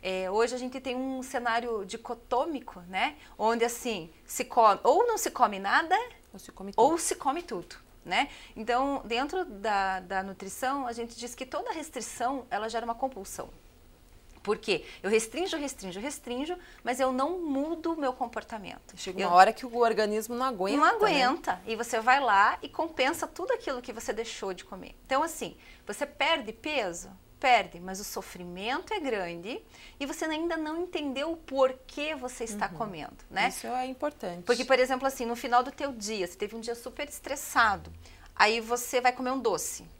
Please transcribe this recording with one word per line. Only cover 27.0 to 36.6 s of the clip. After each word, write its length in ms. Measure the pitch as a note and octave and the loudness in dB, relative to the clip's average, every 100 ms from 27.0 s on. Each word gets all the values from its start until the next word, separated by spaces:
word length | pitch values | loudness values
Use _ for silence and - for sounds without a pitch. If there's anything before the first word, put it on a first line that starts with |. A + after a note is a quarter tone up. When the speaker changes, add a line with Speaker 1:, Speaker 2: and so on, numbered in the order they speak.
| - - - - | -12 -18 -20 0
Speaker 1:
Perde, 400 | C4+ A#3+ F#3 F#3+ | 6 6 4 -8
mas 200 | F3+ F#3+ | -10 -8
o 40 | |
sofrimento 880 | G#3 - F#3+ F#3 F3 F3+ G#3 C#4 F#4+ | -8 -8 -10 -12 -12 -8 -4 -4 -4
é 80 | G#4+ | -4
grande 640 | C#4+ G#3+ F3 E3+ F#3 E4 - - - - | -2 -2 -2 -6 -8 -10 -12 -20 -20 -10
e 60 | |
você 220 | C#4 D#4 D#4+ | -8 -4 -4
ainda 320 | D#4 E4+ E4 | -2 -2 -2
não 240 | D4+ E4 | -4 -4
entendeu 500 | F4+ F4+ D4 C4 D4+ | -4 -4 -4 -2 -4
o 60 | E4 | -4
porquê 760 | - C4+ C4 B3+ - - D4+ | -4 4 4 2 -12 -6 -4
você 300 | D4+ B3 - | -4 -8 -8
está 220 | A3+ G#3 G3+ | -8 -4 -4
Speaker 2:
Uhum. 80 | E3+ | -2
Speaker 1:
comendo, 400 | G#3 E3+ - - - | -6 -6 -12 -14 -8
né? 180 | F3+ A#3 | -2 -2
Speaker 2:
Isso 180 | C#4 A3+ | -2 -6
é 200 | B3 B3+ | -4 -4
importante. 560 | B3+ D4 - G3 F3 | -4 -6 -4 -10 -8
Speaker 1:
Porque, 220 | F3 A#3+ B3 | 0 0 4
por 120 | B3+ | 4
exemplo, 300 | B3+ C4 C4+ | 4 2 0
assim, 160 | C4+ | -2
no 120 | A#3 A#3 | -6 -4
final 260 | C4 A#3+ | 2 2
do 100 | B3+ | 2
teu 180 | - C#4+ | -4 -6
dia, 360 | A#3+ G#3 A3 F3 | -6 -6 -4 -4
você 100 | - | -4
teve 180 | G#3 | -8
um 60 | A3+ | -6